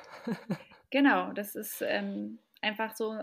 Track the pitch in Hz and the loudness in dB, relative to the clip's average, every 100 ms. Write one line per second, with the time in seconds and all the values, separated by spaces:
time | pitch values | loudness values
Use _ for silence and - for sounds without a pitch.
0 | - - - 196 - 185 - - - 269 | -14 -10 -6 -4 -4 -6 -8 -20 -2 6
1 | 277 190 190 196 208 214 214 - - 202 | 8 6 2 -2 -6 -6 -8 -4 0 0
2 | 202 202 208 226 _ _ 214 208 220 - | 0 -4 -6 -10 _ _ -4 -2 -4 -2
3 | 220 220 | -4 -4